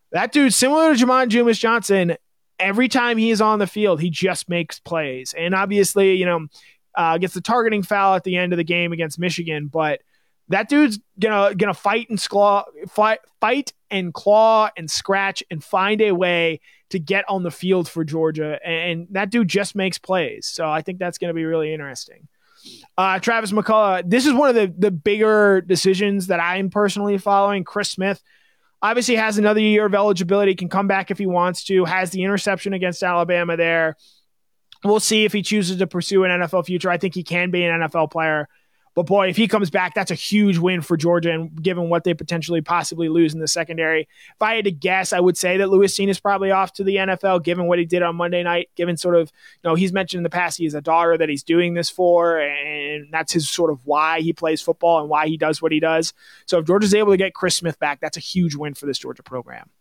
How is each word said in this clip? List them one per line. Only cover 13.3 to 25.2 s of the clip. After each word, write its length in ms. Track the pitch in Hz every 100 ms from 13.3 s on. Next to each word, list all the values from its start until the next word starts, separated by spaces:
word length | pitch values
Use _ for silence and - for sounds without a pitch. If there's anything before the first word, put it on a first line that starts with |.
| -
fight 320 | 233 269 - - -
and 240 | 196 175
claw 560 | - 202 214 220 220 214 175
and 120 | 160
scratch 540 | - - 196 196 190 -
and 140 | 160
find 380 | - 190 196 214
a 100 | 214
way 500 | 180 180 175 165 156 _ _ -
to 80 | 190
get 260 | 147 196 196
on 140 | 196
the 80 | 175
field 400 | - 185 185 165
for 140 | 165
Georgia. 560 | 151 160 160 156 151 143
And, 280 | 170 165 175
and 160 | 165 175 190
that 160 | 202
dude 160 | 240 185
just 280 | 202 190 202
makes 220 | 190 -
plays. 480 | - 185 135 107 -
So 240 | - 156
I 140 | 156
think 160 | 170 185
that's 180 | 180 -
gonna 160 | 175
be 120 | 165 160
really 280 | 165 156
interesting. 540 | 156 139 123 - - - _ _ _ - - - -
Uh, 220 | 190 190
Travis 340 | 233 226 214
McCullough, 560 | 214 - 220 202 185 175
this 200 | 233 285
is 60 |
one 160 | 254 285
of 60 | 233
the, 160 | 190 165
the 140 | 208
bigger 680 | 170 208 214